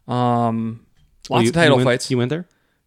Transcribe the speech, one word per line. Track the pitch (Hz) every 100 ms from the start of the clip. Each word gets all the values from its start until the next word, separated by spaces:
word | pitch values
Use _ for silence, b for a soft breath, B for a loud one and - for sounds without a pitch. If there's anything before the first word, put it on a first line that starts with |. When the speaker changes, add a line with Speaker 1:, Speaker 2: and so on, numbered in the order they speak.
| -
Speaker 1:
Um, | 123 120 120 117 113 113 113 - _ _ _ -
Speaker 2:
Oh, |
Speaker 1:
lots | -
Speaker 2:
you, | 117
Speaker 1:
of |
title | 151 165 135
Speaker 2:
you |
went, | 127
Speaker 1:
fights. | 123 -
Speaker 2:
you | 127
went | 123
there? | 151 180 _ _ _